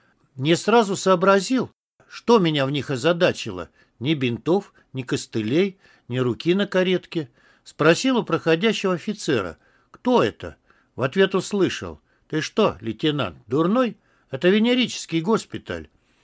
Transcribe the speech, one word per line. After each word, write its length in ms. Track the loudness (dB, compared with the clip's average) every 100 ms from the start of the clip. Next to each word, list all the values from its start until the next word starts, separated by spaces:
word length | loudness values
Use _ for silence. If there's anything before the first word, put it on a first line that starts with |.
| _ _ _ -4
Не 200 | 0 0
сразу 400 | 4 2 2 0
сообразил, 760 | 2 4 4 2 2 -2 -2 _ _ _ _
что 300 | -4 4 4
меня 260 | 4 2
в 60 | 0
них 200 | -2 -4
озадачило. 800 | -2 0 2 2 0 -6 -10 -12 _ _ -8
Ни 160 | -4
бинтов, 580 | -2 -2 -2 0 0 -2 _ _
ни 80 | -10
костылей, 760 | -6 -6 -4 -4 0 0 0 -4 _ _ -6
ни 100 | -2
руки 360 | -2 -2 -2
на 120 | -2 0
каретке. 640 | 0 0 -2 -4 -8 -8 _ _ _
Спросил 540 | -16 0 2 4 2 0
у 80 |
проходящего 680 | 0 -2 0 0 0 0 -2
офицера: 640 | -4 -6 -6 -2 -2 -2 -10 _ _ _
«Кто 320 | -6 0 2
это?» 340 | 2 -2 -12 -14 _ _ _ -6
В 60 |
ответ 320 | -2 2 2
услышал: 680 | 0 -2 0 0 -2 -10 -14 _ _ _
«Ты 140 | -6
что, 380 | -4 0 0 -2
лейтенант, 560 | -8 -4 -2 -2 -4 -8 -4
дурной? 520 | 0 2 0 -2 -6 _ _ _
Это 180 | -2 2
венерический 720 | 4 2 2 0 -4 -6 -4
госпиталь. 680 | 0 -2 -2 -12 -10 -10 -12 _ _ _